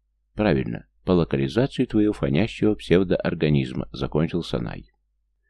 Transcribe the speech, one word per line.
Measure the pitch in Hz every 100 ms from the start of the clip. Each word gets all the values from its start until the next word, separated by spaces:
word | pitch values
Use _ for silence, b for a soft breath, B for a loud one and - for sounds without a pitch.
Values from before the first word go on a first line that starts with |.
| _ _ _
"Правильно, | - 107 69 57 57 - _ -
по |
локализации | 92 78 67 67 87 135 - 127
твоего | 110 104
фонящего | 101 69 71 110 - 107 104
псевдоорганизма", | - 87 90 87 87 85 78 73 64 64 -
закончил | - 67 76 80 90
Санай. | - 62 57 50 - _ _ _ _ _